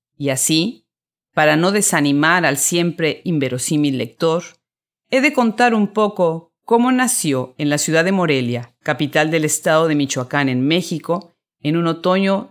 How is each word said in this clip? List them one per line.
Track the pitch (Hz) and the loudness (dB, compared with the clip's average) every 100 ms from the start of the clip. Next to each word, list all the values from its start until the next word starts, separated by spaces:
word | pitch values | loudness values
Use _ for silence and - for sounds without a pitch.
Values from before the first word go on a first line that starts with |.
| _ - | _ -8
Y | 139 | -4
así, | 127 - 160 196 - _ _ _ _ _ - | -2 0 0 0 -6 _ _ _ _ _ 0
para | 151 151 | 2 4
no | 180 | 2
desanimar | 208 196 165 143 143 156 180 160 | 2 0 0 0 2 2 2 2
al | 135 | 0
siempre | - 175 170 - 156 - | 0 0 -2 -2 -4 -4
inverosímil | - 156 131 123 - 151 147 131 | -4 -2 -2 -4 -2 0 0 -2
lector, | 117 - 165 165 - - _ _ _ _ _ | -6 -2 -2 -2 -4 -16 _ _ _ _ _
he | 262 | 0
de | 285 | 2
contar | 262 233 214 247 226 | 2 0 2 2 2
un | 202 | 0
poco | - 214 208 170 165 - _ - | 0 -2 0 -2 -2 -8 _ 0
cómo | 233 247 | 2 2
nació | 254 254 - 156 131 127 - | 2 0 -2 -2 -2 -4 -6
en | 147 | -2
la | 147 | -2
ciudad | - 160 175 | 0 0 2
de | |
Morelia, | 196 170 135 120 120 120 _ | 0 0 0 -2 -4 -8 _
capital | - 135 147 156 156 | -6 -2 -2 0 0
del | 165 151 | 0 -2
estado | - 175 160 165 | -2 0 2 2
de | |
Michoacán | 147 139 135 123 147 139 | 0 -2 -4 -4 -2 0
en | 123 135 | 0 0
México, | 170 175 160 - 175 - _ _ _ | 0 -2 -6 -4 -6 -6 _ _ _
en | 151 165 | -4 -2
un | 170 | -2
otoño | 165 185 185 196 196 - | -2 0 0 2 0 -4